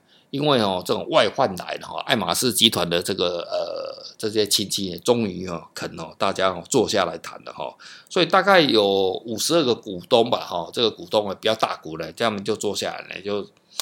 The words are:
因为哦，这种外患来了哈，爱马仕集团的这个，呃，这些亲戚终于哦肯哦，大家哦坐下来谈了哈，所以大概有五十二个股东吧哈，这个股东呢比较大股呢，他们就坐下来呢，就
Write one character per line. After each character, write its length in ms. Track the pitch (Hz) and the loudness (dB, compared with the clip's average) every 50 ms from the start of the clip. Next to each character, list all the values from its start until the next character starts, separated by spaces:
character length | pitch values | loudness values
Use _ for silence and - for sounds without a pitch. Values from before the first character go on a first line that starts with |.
| _ _ _ _ _ _ | _ _ _ _ _ _
因 160 | - 139 147 | -6 -2 2
为 160 | 147 139 120 | 2 4 4
哦， 220 | 107 98 95 90 92 | 4 2 0 -2 -2
这 80 | - | -2
种 160 | 117 95 85 - | -4 -4 -2 2
外 180 | 165 151 113 98 | 4 4 4 4
患 260 | - - 131 107 92 | 2 2 0 0 0
来 200 | 85 78 78 76 | -4 -8 -8 -8
了 100 | 76 - | -10 -10
哈， 160 | - 85 82 - | -10 -10 -6 -2
爱 100 | - 139 | 0 0
马 200 | 113 87 82 87 | 0 0 0 0
仕 180 | - 131 123 | 0 0 0
集 160 | - - 113 113 | 2 4 4 4
团 220 | - 92 87 85 | 4 2 0 0
的 100 | 87 87 | 0 0
这 140 | - - 98 | 0 -2 -2
个， 240 | 95 92 90 90 85 | -2 -2 -2 -2 -4
呃， 600 | - - 90 90 85 85 85 85 82 80 - - - - - - | -6 -6 -4 -4 -4 -4 -6 -8 -10 -10 -12 -14 -18 -18 -12 -8
这 100 | 113 107 | -6 -2
些 160 | 107 110 104 | 0 0 2
亲 240 | 101 - - 101 90 | 2 2 0 0 -2
戚 300 | - 101 98 90 85 85 | -4 -4 -4 -4 -6 -2
终 220 | - - 120 120 | 2 2 2 2
于 260 | 113 98 90 90 92 | 2 -2 -4 -6 -8
哦 160 | 90 85 82 - - | -8 -8 -8 -10 -12
肯 160 | - - 82 85 82 85 | -12 -10 -10 -10 -10 -12
哦， 140 | 80 80 - - | -12 -12 -6 -4
大 140 | 107 98 | -2 -2
家 180 | 90 90 92 95 | 0 0 0 0
哦 100 | 90 87 85 - | 0 -2 -4 0
坐 200 | - 127 101 87 | 2 2 2 4
下 160 | 110 98 90 | 2 0 0
来 120 | 85 85 82 | 0 -2 -8
谈 220 | - - - - - | -10 -14 -16 -16 -16
了 80 | - | -14
哈， 200 | - - 71 - - - - - - - - - | -10 -10 -10 -10 -10 -14 -20 -20 -20 -20 -12 -4
所 100 | - 185 | 0 0
以 60 | 170 | 2
大 160 | 165 208 190 | 4 2 2
概 180 | 180 202 196 180 | 4 6 6 6
有 520 | 151 131 110 107 101 98 98 98 95 92 95 - - | 6 6 4 4 4 4 4 4 2 2 0 -2 -6
五 140 | 120 113 98 | -8 -6 -4
十 160 | - - 160 | 0 2 2
二 80 | 170 | 2
个 100 | 143 120 | 2 2
股 280 | 110 113 - 107 92 87 - - | 0 -2 -4 -8 -10 -10 0 4
东 200 | 127 117 117 123 | 6 6 6 6
吧 120 | 110 90 | 2 -2
哈， 280 | 78 - 95 85 82 82 | -2 -2 -4 -4 -4 -4
这 100 | - 131 | -2 0
个 80 | 120 107 | 0 0
股 160 | - - 87 | 0 -4 -4
东 220 | 87 110 107 104 98 | 0 2 2 2 0
呢 60 | 92 | -2
比 100 | - - | -2 0
较 80 | 110 110 | 0 0
大 220 | - - - - | 2 0 -2 -2
股 200 | - - 80 80 82 | -4 -10 -10 -8 -8
呢， 140 | 80 78 - | -8 -8 -4
他 120 | - 117 113 | -2 0 0
们 120 | 107 98 | 0 -2
就 140 | 98 110 107 | -2 -2 -2
坐 180 | 98 - 104 95 | -2 -2 -4 -4
下 160 | - 104 85 | -4 -4 -4
来 240 | 85 - - - - | -6 -8 -10 -12 -12
呢， 80 | - | -10
就 260 | 92 101 104 101 - - _ _ _ _ - - | -6 -4 -4 -4 -6 -8 _ _ _ _ -10 -8